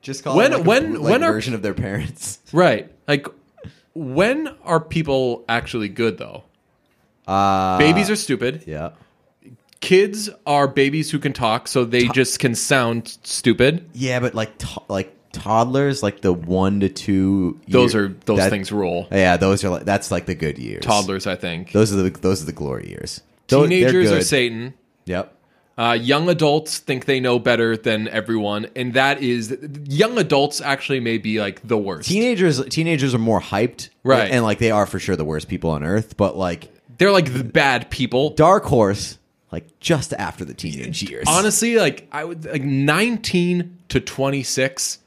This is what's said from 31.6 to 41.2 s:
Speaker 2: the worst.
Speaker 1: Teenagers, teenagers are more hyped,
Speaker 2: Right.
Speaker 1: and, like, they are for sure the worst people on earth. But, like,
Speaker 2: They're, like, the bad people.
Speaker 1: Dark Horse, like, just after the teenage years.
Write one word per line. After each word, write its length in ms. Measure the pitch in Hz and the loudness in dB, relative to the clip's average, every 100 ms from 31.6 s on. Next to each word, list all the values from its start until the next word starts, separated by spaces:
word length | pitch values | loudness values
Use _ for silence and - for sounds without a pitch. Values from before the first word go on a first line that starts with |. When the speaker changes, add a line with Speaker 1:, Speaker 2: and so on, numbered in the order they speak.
| 110 | -2
Speaker 2:
the 120 | 113 | -2
worst. 300 | 98 82 - | -2 -6 -2
Speaker 1:
Teenagers, 560 | 185 240 226 180 131 - | 0 2 2 2 2 -2
teenagers 480 | - 165 160 135 | -2 0 0 0
are 40 | 120 | 0
more 220 | 113 104 | 2 0
hyped, 480 | - 98 123 - - _ | 0 -2 -2 -4 -18 _
Speaker 2:
Right. 260 | 123 131 101 | 2 4 4
Speaker 1:
and, 140 | 127 | 2
like, 140 | 113 101 | 2 2
they 100 | 113 | 2
are 160 | 107 101 | 2 0
for 140 | 95 | -2
sure 160 | - 90 | -4 -2
the 80 | |
worst 240 | 78 78 - | -2 -6 -6
people 220 | 87 82 | -4 -2
on 120 | 76 | -2
earth. 340 | 76 104 113 - | 0 -2 -2 0
But, 200 | 98 - | -2 0
like, 320 | 92 87 - _ _ 120 | -4 -6 -12 _ _ 2
Speaker 2:
They're, 120 | 185 | 4
like, 220 | 196 151 | 4 2
the 100 | 127 | -2
bad 480 | 120 160 143 123 113 | 0 2 2 2 -2
people. 400 | - 123 123 147 | -4 0 2 0
Speaker 1:
Dark 300 | 147 156 196 | 4 6 6
Horse, 540 | 190 135 104 101 - - _ _ _ | 4 4 4 2 -6 -12 _ _ _
like, 300 | 85 - _ | -12 -12 _
just 320 | - 160 - | -2 -2 -2
after 320 | - 92 - | -8 -8 -8
the 80 | 80 | -12
teenage 480 | 62 82 71 62 78 | -10 -12 -10 -10 -8
years. 220 | 98 60 | -8 -4